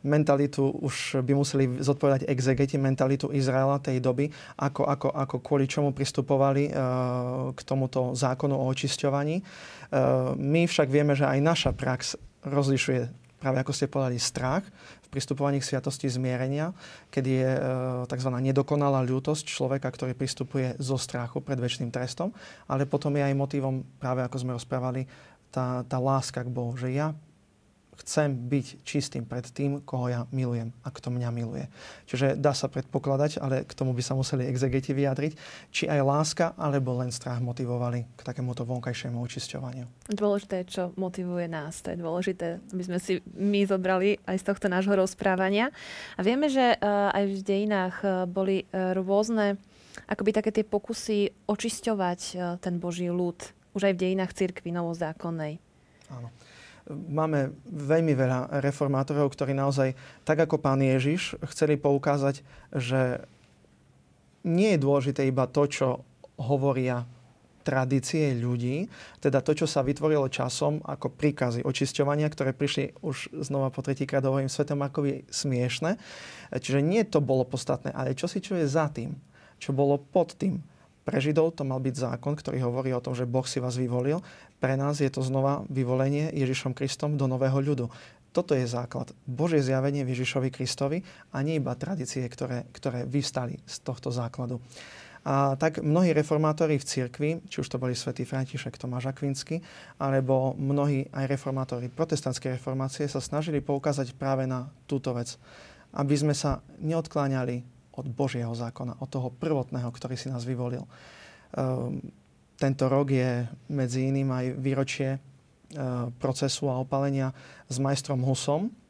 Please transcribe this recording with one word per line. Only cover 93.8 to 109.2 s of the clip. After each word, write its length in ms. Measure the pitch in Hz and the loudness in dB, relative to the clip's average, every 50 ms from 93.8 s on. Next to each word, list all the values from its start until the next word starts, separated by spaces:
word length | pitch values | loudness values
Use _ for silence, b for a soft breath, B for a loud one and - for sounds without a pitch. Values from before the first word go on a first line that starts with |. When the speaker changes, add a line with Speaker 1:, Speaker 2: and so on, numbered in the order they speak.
| _ | _
Speaker 1:
tohto 240 | - 123 - - 135 | -8 -8 -6 -6 -4
základu. 480 | 120 123 120 117 - - 123 117 127 120 B B B B B B B B B B B B B | -2 -2 -4 -4 -4 -6 -6 -6 -6 -8 B B B B B B B B B B B B B
A 280 | 139 139 135 139 139 135 135 | 0 2 4 4 2 2 2
tak 200 | 160 160 156 - - | 2 0 0 0 2
mnohí 240 | 151 151 175 185 175 | 4 4 6 6 6
reformátori 720 | 156 151 151 151 156 151 156 151 151 151 170 151 151 135 | 6 4 4 4 2 4 4 2 4 2 2 2 2 0
v 40 | - | 0
cirkvi, 440 | - - 131 127 120 123 - 143 151 165 165 - - - | -2 -2 -2 -2 -4 -2 -2 -2 -2 -2 -4 -8 -8 -6
či 80 | - | -6
už 80 | 135 - | -4 -4
to 80 | - | -4
boli 160 | 123 127 127 123 | -2 -2 -2 -2
svätý 320 | 123 - 135 123 - 127 | -2 -4 -6 -4 -4 -6
František, 520 | - 139 131 131 131 - 131 - 127 - | -4 -2 -4 -4 -4 -6 -8 -8 -8 -10
Tomáš 360 | - - 127 123 123 120 135 131 | -8 -8 -6 -4 -4 -4 -4 -4
Akvinský, 480 | - 143 139 135 135 - - 160 170 B B B B B B B _ | -4 -4 -4 -4 -4 -4 -6 -6 -6 B B B B B B B _
alebo 560 | 131 135 135 135 131 127 135 131 131 135 - | -2 2 2 2 4 4 2 4 4 2 0
mnohí 480 | - 135 135 139 143 143 147 143 135 135 139 - | 0 0 0 2 2 2 2 2 0 -2 -4 -4
aj 120 | 135 135 131 | -4 -2 0
reformátori 560 | 139 135 - 143 135 131 131 - 131 120 123 123 - | -2 -2 -2 -4 -4 -4 -4 -4 -4 -6 -6 -8 -4
protestantskej 640 | - 165 156 160 143 - 131 123 - - 131 127 | -4 -2 0 0 -2 -2 -4 -4 -2 -4 -4 -4
reformácie 480 | 123 - 139 131 131 135 135 - - 147 | -4 -4 -4 -4 -2 -4 -4 -4 -4 -4
sa 160 | 139 - 139 | -4 -2 -4
snažili 400 | 131 - - 147 156 170 151 143 | -6 -2 -4 -4 -2 0 -2 -2
poukázať 560 | 139 - 143 139 139 151 139 139 131 123 - | 0 0 -2 0 0 0 0 0 -2 -4 -6
práve 320 | - 139 135 135 131 131 131 | -4 -2 0 0 0 0 -2
na 200 | 131 127 123 139 - - _ - | -2 -4 -6 -10 -14 -20 _ -4
túto 240 | 143 135 - 131 123 | -4 -2 -2 -2 -4
vec, 240 | 120 120 - - B B B B B B B B B B B - | -2 -4 -6 -10 B B B B B B B B B B B -4
aby 200 | - 143 135 147 | -2 2 2 2
sme 160 | 139 147 151 143 | 2 4 2 2
sa 320 | 143 - 147 135 - - - - - | 2 0 0 -2 -2 -6 -18 -14 -8
neodkláňali 920 | - 156 165 165 156 - - 151 143 139 135 131 123 123 123 123 120 - - - _ _ - | -4 -2 -2 -2 -2 -2 -2 0 0 2 0 0 0 -2 -2 -4 -8 -12 -20 -20 _ _ -12
od 100 | - 135 135 | -10 -8 -8
Božieho 400 | 113 - 143 135 - 120 117 117 | -2 0 -2 0 0 -2 -4 -4
zákona, 480 | 117 117 120 117 - - 127 123 120 - | -4 -4 -6 -6 -6 -8 -8 -8 -8 -8
od 100 | 135 131 | -10 -6
toho 220 | - 135 | -6 -4